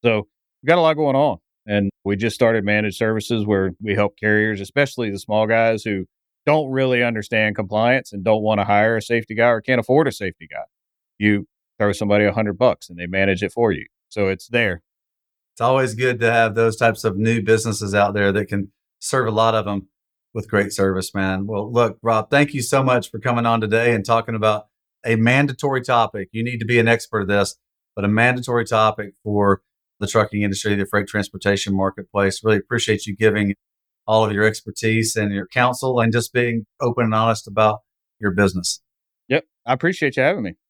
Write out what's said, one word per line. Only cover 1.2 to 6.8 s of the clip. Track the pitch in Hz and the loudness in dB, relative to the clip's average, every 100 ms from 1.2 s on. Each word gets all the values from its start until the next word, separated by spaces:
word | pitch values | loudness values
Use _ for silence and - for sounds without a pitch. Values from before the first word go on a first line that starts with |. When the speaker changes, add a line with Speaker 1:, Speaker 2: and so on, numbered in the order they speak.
| 147 87 _ _ - | 0 -2 _ _ -2
Speaker 1:
And | 104 98 _ | 0 0 _
we | 98 101 | -4 -2
just | 113 | -2
started | - 117 113 | 2 2 2
managed | 101 104 107 - | 0 0 0 -2
services | 110 110 - 117 104 | -2 -2 -2 -4 0
where | 101 95 87 | 0 0 -4
we | 107 | -4
help | 101 104 _ | 0 -2 _
carriers, | 107 107 107 101 | 0 2 0 -2
especially | 98 - 139 - 113 | -6 -2 -2 -2 -6
the | 98 | -6
small | - 107 110 | -2 0 2
guys | 113 113 110 | 2 2 0
who | 113 98 92 _ _ _ - | -4 -6 -6 _ _ _ 0
don't | 156 139 | 0 0
really | 131 | -2